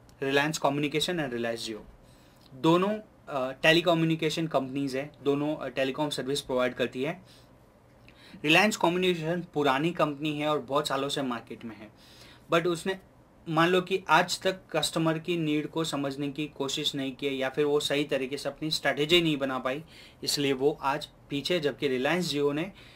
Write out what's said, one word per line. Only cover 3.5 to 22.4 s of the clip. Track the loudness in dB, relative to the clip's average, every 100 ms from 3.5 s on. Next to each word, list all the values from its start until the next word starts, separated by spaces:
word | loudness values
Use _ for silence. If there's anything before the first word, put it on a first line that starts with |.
टेलीकम्युनिकेशन | 2 4 6 4 4 2 2 0 -2 0
कंपनीज | 0 0 -2 -4 -4
हैं, | -6 -4
दोनों, | 0 0 0 -4
अ, | -4
टेलीकॉम | -2 -2 -2 -4
सर्विस | -4 -4 -4
प्रोवाइड | -2 0 0
करती | 0 -4 -2
है। | -4 -6 -14 -20 -20 -20 -20 _ -20 -20 -20 -20 -20 -4 2
Reliance | 4 4 2
Communication | 0 2 2 0 -2 -4 -4
पुरानी | 0 2 2 0
कंपनी | 0 -2 -2 -4 -2
है | -2
और | -2
बहुत | 0 -2 0
सालों | -2 -2
से | -2
मार्केट | -4 -6 -10 -14
में | -14 -14
है, | -18 -20 -20 -20 -20 -20 0
but | 0 2
उसने, | -2 -4 -6 -10 -20 -20 -16 -2
मान | 4 4
लो | 4
कि | 2 -2 2
आज | 2 2 -2
तक | -2 -4 -4
कस्टमर | -2 0 0 0 0
की | -2 -2
नीड | 0 0 -2
को | -4
समझने | -4 -2 -4 -4 -6
की | -4 -6
कोशिश | -4 -4 -2 -2
नहीं | -2 -4 -4
की | -4 -2
या | -2
फिर | 0
वो | 2 2
सही | 2 0
तरीके | 0 -2 -2 -4
से | -6
अपनी | -6 -4
स्ट्रेटजी | 0 0 0 4 4
नहीं | 4 0
बना | -2 -2
पाई, | -4 -4 -10 -20 -20 -10
इसलिए | -4 0 0
वो | 2 2 2
आज | -2 -2 -6 -16 -8
पीछे, | -4 -2 0
जबकि | 0 -2 -2 0
Reliance | 2 2 0
Jio | 0